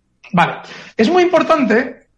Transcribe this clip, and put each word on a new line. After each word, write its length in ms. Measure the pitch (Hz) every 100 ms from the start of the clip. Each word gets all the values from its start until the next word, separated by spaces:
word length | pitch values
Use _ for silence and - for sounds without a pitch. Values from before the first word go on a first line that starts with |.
| _ _ -
Vale. 220 | 175 160 - - - - -
Es 140 | 226
muy 120 | 359
importante, 840 | 349 330 - 311 220 220 277 - _